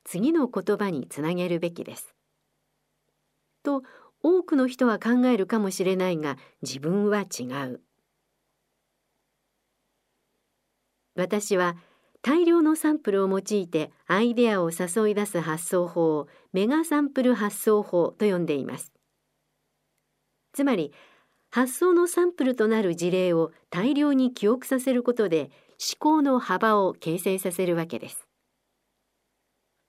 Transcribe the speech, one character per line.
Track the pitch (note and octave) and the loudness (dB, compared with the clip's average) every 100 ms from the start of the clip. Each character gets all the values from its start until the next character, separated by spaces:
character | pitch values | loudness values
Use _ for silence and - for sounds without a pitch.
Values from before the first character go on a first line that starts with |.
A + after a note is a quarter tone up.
| - | -10
次 | F3+ B3+ | -2 0
の | E4 A#3 | 2 0
言 | G3 F#3 G3+ | -2 -2 0
葉 | G3+ | 0
に | D3+ - | -4 -8
つ | - | -6
な | D#3 | -4
げ | F3+ F3+ | -2 -2
る | E3+ | -2
べ | E3+ | -4
き | E3+ | -8
で | - - | -14 -14
す。 | - _ _ _ _ _ _ _ _ _ _ _ _ _ _ _ | -18 _ _ _ _ _ _ _ _ _ _ _ _ _ _ _
と、 | C#4+ C#4 C4+ - - _ | -4 -4 -4 -20 -20 _
多 | D4+ F#4 | 2 2
く | F4 D4 | 2 2
の | B3+ | 0
人 | - B3 | 2 0
は | G#3 | 0
考 | A3+ B3 B3+ | 0 2 4
え | A#3 | 2
る | F3+ | 0
か | A3+ | 0
も | G3 | -2
し | F#3+ | -2
れ | F#3 F#3 | -2 0
な | F#3 | 0
い | E3 | -2
が、 | D3+ C3+ - - | -4 -8 -12 -14
自 | B2 C3+ | -12 -6
分 | D3+ G3 G3+ | -2 0 0
は | G#3 | 0
違 | G3 - B2 B2+ C3 | -4 -10 -10 -8 -8
う。 | B2 _ _ _ _ _ _ _ _ _ _ _ _ _ _ _ _ _ _ _ _ _ _ _ _ _ _ _ _ _ _ _ _ _ - | -10 _ _ _ _ _ _ _ _ _ _ _ _ _ _ _ _ _ _ _ _ _ _ _ _ _ _ _ _ _ _ _ _ _ -6
私 | F3+ G#3 G#3 F#3+ | -2 -2 0 0
は | F3 E3+ _ _ _ _ | 0 -2 _ _ _ _
大 | - D#4+ E4+ | 0 2 4
量 | E4+ | 4
の | D#4 D#4 | 4 2
サ | D#4 | 0
ン | D4+ | -2
プ | B3+ | 0
ル | G3 F#3+ | 0 0
を | |
用 | G3 F#3+ G#3 | -2 -2 -4
い | F3 | -2
て | E3 D3 _ - | -4 -4 _ -2
ア | F#3 | 0
イ | A#3+ A#3 | 2 2
デ | A#3+ | 2
ア | G3+ | 2
を | E3 | -2
誘 | E3 F3+ A3+ G#3+ | -2 -4 0 0
い | |
出 | G#3 G3+ | 0 -2
す | F3 | -4
発 | E3 D#3+ - | -4 -4 -2
想 | F#3 F3 | -2 0
法 | F3 D#3+ D3+ | 0 2 0
を | C#3+ - _ | -4 -14 _
メ | F#3 G#3+ | -2 0
ガ | D4+ D#4+ | 0 0
サ | D4 | 0
ン | C#4+ | 0
プ | C4+ | 0
ル | B3 | 2
発 | A3 G#3 - | 2 -2 -2
想 | A3 G#3 | 2 2
法 | G#3 F3 D#3+ | 2 0 0
と | - G#3+ | 0 0
呼 | F3+ | 0
ん | D#3+ | 0
で | |
い | C#3+ - | -2 -4
ま | - | -10
す。 | - _ _ _ _ _ _ _ _ _ _ _ _ _ _ _ _ | -14 _ _ _ _ _ _ _ _ _ _ _ _ _ _ _ _
つ | - | -2
ま | C#4+ G#3 | 0 0
り、 | D3 - - _ _ _ _ | -2 -8 -20 _ _ _ _
発 | A#3+ B3+ | -2 -2
想 | - F4 | 2 2
の | F4 F4 | 4 2
サ | F4 F4 | 2 0
ン | |
プ | F4 | 0
ル | C4 B3+ | -2 0
と | G#3+ | 2
な | A3 | 2
る | F#3+ E3 | 0 0
事 | F3 | 0
例 | F#3 F#3 | 0 2
を | E3 D#3+ - - | 2 0 -4 -10
大 | F3 A#3 | -4 0
量 | C#4+ D4 | 0 2
に | C4+ B3+ | 2 0
記 | B3 G3+ | 0 0
憶 | B3+ - | 0 0
さ | C4 | -2
せ | C4 | 0
る | B3 | 0
こ | B3 | 0
と | A#3+ G3+ | 0 0
で、 | D#3+ C3+ _ _ - | 0 -2 _ _ -10
思 | - - | -10 -2
考 | D4+ D#4 | 2 2
の | C#4 B3 | 4 0
幅 | B3+ - A3 G#3 | 0 0 4 4
を | F#3 | 2
形 | - E3 F3 | -2 -6 -4
成 | G3 F#3+ | -2 -2
さ | F#3+ | -4
せ | F3 F3+ | -2 0
る | E3 | 0
わ | E3 | -2
け | A#2+ | -8
で | - | -12
す。 | - - _ _ _ _ _ _ _ _ _ _ _ _ _ _ _ | -18 -20 _ _ _ _ _ _ _ _ _ _ _ _ _ _ _